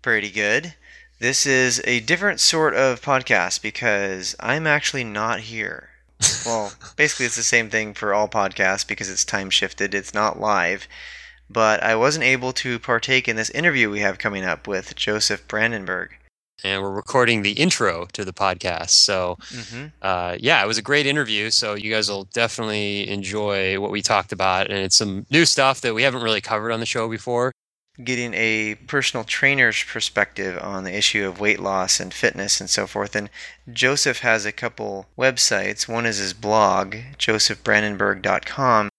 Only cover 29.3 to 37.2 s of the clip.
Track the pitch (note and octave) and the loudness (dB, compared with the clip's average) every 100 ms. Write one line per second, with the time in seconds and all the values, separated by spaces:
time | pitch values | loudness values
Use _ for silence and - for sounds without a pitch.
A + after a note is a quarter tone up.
29.3 | - C#3 C#3 A#2+ G#2+ - A2+ - - G2+ | 0 2 4 4 2 -4 -4 -2 0 -2
30.3 | - F#2+ F2+ F#2 G2 F#2+ G2 - A2+ G2 | -2 -6 -6 -6 -6 -6 0 0 0 -2
31.3 | F#2 G#2 G2+ F#2+ F#2+ F#2+ - F#2 - - | 0 0 0 0 0 0 0 -2 -2 -2
32.3 | - G2 - F#2+ - G2 G#2 G2+ G#2 G2+ | 0 -2 -2 0 -2 -2 -4 -4 -6 -8
33.3 | - - - - A#2 B2+ C#3 C#3+ A#2+ A#2+ | -14 -18 -18 -12 0 2 2 0 0 2
34.3 | A2+ G#2 - A#2+ - G#2+ G2 F#2+ - C3 | 2 0 -6 -8 -6 -8 -8 -12 0 0
35.3 | B2 - G#2 G2 G2+ - A#2 A#2 G#2 F#2+ | 2 2 2 -2 -4 -4 -2 -2 -2 -6
36.3 | F2+ G#2 A2 G2+ F#2+ G2 G#2 B2 C#3+ | -4 2 6 6 4 0 -8 -14 -4